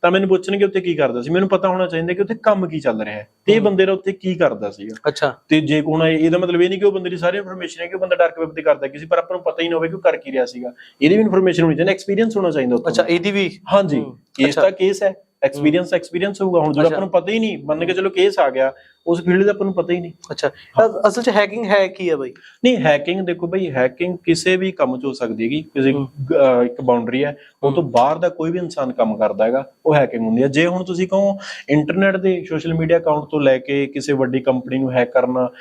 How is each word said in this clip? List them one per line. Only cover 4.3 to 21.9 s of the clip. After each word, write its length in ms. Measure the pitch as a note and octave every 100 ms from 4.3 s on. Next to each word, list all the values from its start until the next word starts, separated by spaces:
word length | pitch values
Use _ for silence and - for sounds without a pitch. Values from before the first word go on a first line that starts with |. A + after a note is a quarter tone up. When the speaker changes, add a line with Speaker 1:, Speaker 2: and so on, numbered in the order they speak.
| E3+
Speaker 1:
ਕਰਦਾ 360 | D3+ G#2 G#2
ਸੀਗਾ। 240 | G2+ G#2+ A2 D3+
Speaker 2:
ਅੱਛਾ। 280 | C#3+ C#3+ A#2 -
Speaker 1:
ਤੇ 120 | D#3
ਜੇ 200 | C#3 D3+
ਹੁਣ 220 | D#3 D#3
ਇਹ, 160 | D#3+ D#3+
ਇਹਦਾ 180 | D#3+ F3
ਮਤਲਬ 240 | F3+ E3+
ਇਹ 80 | F3+
ਨਹੀਂ 100 | F#3+
ਕਿ 60 | G3+
ਉਹ 60 |
ਬੰਦੇ 180 | G3 F3+
ਦੀ 80 | F3
ਸਾਰੀ 200 | F3 G3+
ਇਨਫਰਮੇਸ਼ਨ 440 | F#3 F#3 E3+ D#3+
ਹੈ 60 | F3
ਕਿ 80 | F#3
ਉਹ 40 |
ਬੰਦਾ 160 | F#3 F3
ਡਾਰਕ 240 | E3+ E3+
ਵੈੱਬ 140 | D#3+
ਤੇ 80 | D#3
ਕਰਦਾ 260 | D#3 C#3 C3+
ਕੀ 100 | D3
ਸੀ, 80 | D#3+
ਪਰ 120 | E3+
ਆਪਾਂ 180 | E3+ F3+
ਨੂੰ 80 |
ਪਤਾ 200 | F3 D#3+
ਹੀ 60 | E3+
ਨਾ 60 | E3
ਹੋਵੇ 120 | E3
ਕਿ 80 | -
ਉਹ 60 |
ਕਰ 160 | F3 -
ਕੀ 140 | C#3
ਰਿਹਾ 140 | C3 B2
ਸੀਗਾ। 280 | B2 B2 - - -
ਇਹਦੀ 140 | D3 G#3
ਵੀ 60 |
ਇਨਫਰਮੇਸ਼ਨ 420 | G#3+ F#3 F#3 E3
ਹੋਣੀ 120 | D#3+ D3
ਚਾਹੀਦੀ, 180 | F#3
ਐਕਸਪੀਰੀਅੰਸ 440 | F#3+ - G3 A3+ G#3
ਹੋਣਾ 140 | F3+
ਚਾਹੀਦਾ 240 | D3 B2 A#2+
ਉੱਥੇ। 140 | E3
Speaker 2:
ਅੱਛਾ, 140 | A#2+
ਇਹਦੀ 280 | D#3 F3 G3
ਵੀ? 280 | G3+ F3+ - -
Speaker 1:
ਹਾਂਜੀ। 260 | G3 F#3 C3+
Speaker 2:
ਹੂੰ। 180 | A2 - _ -
Speaker 1:
ਕੇਸ 100 | C3+
Speaker 2:
ਅੱਛਾ। 140 | D#3
Speaker 1:
ਤਾਂ 100 | F#3+
ਕੇਸ 320 | F#3 F#3+ G3+
ਹੈ, 100 | G3 F#3+ _ -
ਐਕਸਪੀਰੀਅੰਸ, 500 | - C#3+ D3+ E3 F3
Speaker 2:
ਹੂੰ। 20 | F3
Speaker 1:
ਐਕਸਪੀਰੀਅੰਸ 460 | - E3+ G3 G3
ਹੋਊਗਾ। 180 | F#3+ F3
ਹੁਣ 120 | D3+
ਜਦੋਂ 120 | D3
Speaker 2:
ਅੱਛਾ। 120 | D#3+ D#3
Speaker 1:
ਆਪਾਂ 60 |
ਨੂੰ 80 | F#3+
ਪਤਾ 220 | F3+ F3
ਹੀ 80 | A3
ਨਹੀਂ, 180 | A3 D#3
ਮੰਨ 280 | C#3 D3+ E3+
ਕੇ 80 |
ਚਲੋ 160 | F#3 F#3+
ਕੇਸ 300 | F#3 G3 F#3+
ਆ 100 | C#3+
ਗਿਆ, 240 | C3 C3 - _ _ E3
ਉਸ 160 | F3
ਫੀਲਡ 200 | E3+ F#3
ਦਾ 80 | G3+
ਆਪਾਂ 140 | G3+ G3
ਨੂੰ 80 |
ਪਤਾ 200 | F3+ E3+
ਹੀ 60 | F3
ਨਹੀਂ। 120 | F3 - -
Speaker 2:
ਅੱਛਾ। 200 | D3 C#3 - - -
Speaker 1:
ਹਾਂ। 80 | A3
Speaker 2:
ਅ-, 200 | F#3+ G#3+
ਅਸਲ 140 | A3
'ਚ 80 | A#3+
ਹੈਕਿੰਗ 360 | G#3 G3+ G#3+ G3+
ਹੈ 220 | G3+
ਕੀ 220 | F#3